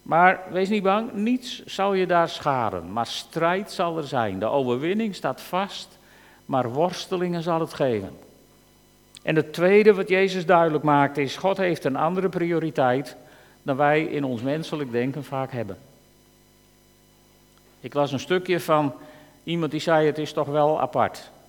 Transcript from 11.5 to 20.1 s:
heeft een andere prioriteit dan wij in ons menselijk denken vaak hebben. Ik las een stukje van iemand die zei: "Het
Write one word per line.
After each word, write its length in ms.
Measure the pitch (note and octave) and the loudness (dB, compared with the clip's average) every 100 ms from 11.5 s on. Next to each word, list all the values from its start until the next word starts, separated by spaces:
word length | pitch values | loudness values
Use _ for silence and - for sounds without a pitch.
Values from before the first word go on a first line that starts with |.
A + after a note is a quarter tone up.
| F#3+ | 0
heeft 280 | F#3 E3 C#3+ | 0 0 -2
een 100 | C3+ | 0
andere 340 | D#3 F#3 F#3 | 0 0 -2
prioriteit 840 | F3+ E3+ E3 D#3+ - C3 C3 - - - - - _ | -2 -2 0 -2 2 2 2 -2 -14 -20 -20 -20 _
dan 140 | - C3+ | -6 2
wij 280 | D3 D3+ | 4 2
in 200 | D#3+ D3 | 0 -4
ons 180 | C3+ A#2+ | -4 -4
menselijk 500 | C3 D#3 D#3+ D#3 C3+ | -2 -4 -4 -6 -2
denken 320 | A#2 B2+ D3 | -2 -2 -4
vaak 280 | C3+ C3+ C3 | -6 -6 -4
hebben. 260 | B2 G#2 F#2 - _ _ _ _ _ _ _ G1+ G1+ G1+ _ _ _ _ _ _ _ _ _ | -6 -8 -10 -16 _ _ _ _ _ _ _ _ _ _ _ _ _ _ _ _ _ _ _
Ik 140 | B2+ | -6
las 180 | C#3+ C#3 | -2 0
een 80 | C3 | -2
stukje 400 | - F3+ F#3 E3+ | -2 -2 0 -2
van 340 | E3+ D#3 C#3+ - - - - _ | 2 2 2 -4 -18 -20 -20 _
iemand 280 | - E3+ D#3 | -6 -2 -2
die 80 | D#3 | -2
zei: 260 | F3 D#3+ | 2 4
"Het 120 | D#3 | 4